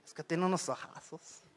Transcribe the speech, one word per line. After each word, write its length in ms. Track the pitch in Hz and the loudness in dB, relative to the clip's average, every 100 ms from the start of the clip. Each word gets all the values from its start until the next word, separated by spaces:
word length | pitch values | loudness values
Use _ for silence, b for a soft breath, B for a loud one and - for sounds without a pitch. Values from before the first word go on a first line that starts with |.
"Es 100 | - | -12
que 100 | - | -12
tiene 220 | 151 165 185 | 0 4 4
unos 220 | 180 - | 4 2
ojazos". 720 | 127 - - - 160 - - - | -4 -6 -14 -14 -16 -14 -20 -20